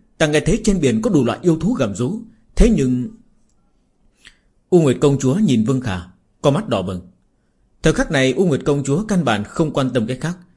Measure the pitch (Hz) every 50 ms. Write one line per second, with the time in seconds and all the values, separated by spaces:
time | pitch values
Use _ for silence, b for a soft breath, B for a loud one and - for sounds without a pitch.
0 | _ _ _ - 160 151 151 151 147 156 143 123 - 214 190 180 147 127 110 110
1 | - 247 196 147 120 117 107 - - 175 160 160 147 202 254 208 131 107 98 90
2 | 123 131 208 226 - b b b b b b - - 240 220 160 135 127 127 123
3 | 123 110 - - _ _ _ _ _ _ _ _ _ _ _ _ _ _ _ _
4 | _ _ _ b b b b b b b b _ _ - 180 175 160 135 120 -
5 | 156 143 143 131 135 127 135 208 220 165 127 110 107 123 135 131 123 107 92 90
6 | 90 - - _ _ _ _ _ - 147 135 - - - 120 98 90 98 95 87
7 | - - _ _ _ _ _ _ _ _ _ _ _ _ _ _ - 165 - -
8 | 269 - 160 135 131 131 127 - 196 175 139 123 - 151 143 143 135 135 139 175
9 | 214 214 208 180 156 123 110 104 104 - - - 165 151 - 147 131 131 127 127
10 | 107 110 131 - - 156 175 - - _ _